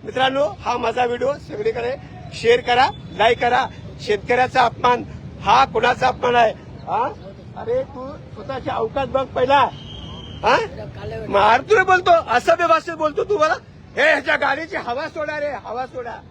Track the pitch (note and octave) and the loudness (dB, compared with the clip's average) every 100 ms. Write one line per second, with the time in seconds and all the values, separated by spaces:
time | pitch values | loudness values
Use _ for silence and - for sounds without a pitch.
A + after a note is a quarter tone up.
0 | - B3 C4 C4+ D4 G4 - A#3+ A3+ A#3 | -8 0 0 2 -2 -2 -4 -2 -2 0
1 | B3 A#3+ B3 C#4+ - G#3 A3 A#3 A#3+ C4+ | -2 0 -2 -4 -8 -4 -4 -2 -6 -6
2 | - - - - A3+ A#3+ A#3+ A#3+ C4 - | -12 -16 -14 -2 4 4 4 4 4 2
3 | - - A3 A#3 A#3+ B3 A#3+ - - - | -14 2 2 4 2 2 0 -8 -16 -14
4 | - G#3 - B3 B3+ B3+ A#3+ - B3 A#3+ | -4 -4 0 0 2 4 2 2 2 2
5 | D#4 - - - G3 A#3+ C4+ A3 A#3+ B3+ | -2 -12 -14 -6 4 6 6 2 0 2
6 | B3+ B3 B3+ A#3+ A3 - - - - F#3+ | 0 0 2 4 4 2 -14 -16 -4 -2
7 | A4 G#4 C#4+ - - - A4+ B4+ - - | -2 -4 -16 -18 -18 -12 -4 -4 -4 -10
8 | C4 D#4 - - G#3 C4 C4+ - A3+ C#4+ | -14 -14 -16 -16 -10 -8 -6 -4 -4 -4
9 | C4 B3+ C4 - B3+ C#4 A#3+ - - - | -2 -2 -4 -2 4 4 4 -2 -16 -16
10 | - - - - - C#4+ A4+ - - - | -14 -16 -14 -4 2 2 0 -8 -12 -12
11 | - - - G3 G#3 A#3+ C4+ G4+ F#4 F#4 | -10 -10 -2 2 4 4 4 2 4 4
12 | F#4 E4+ - A#3+ C#4 E4 E4+ D#4+ E4+ D#4+ | 6 4 4 0 2 2 4 2 2 -4
13 | D#4 D4+ F#4+ G4+ G4+ - - - - - | -2 -2 -2 2 2 0 -6 -20 -12 0
14 | D4 C#4+ C#4 D4+ C#4 C#4 D#4+ D#4 A#3+ B3 | 2 2 2 0 0 -2 -4 -8 -6 -6
15 | D#4 E4 D4+ D4+ D4 A#3+ G3 A#3+ B3+ E3+ | -6 -6 -6 -4 -6 -6 -10 -8 -8 -10
16 | A#3+ - - | -12 -14 -18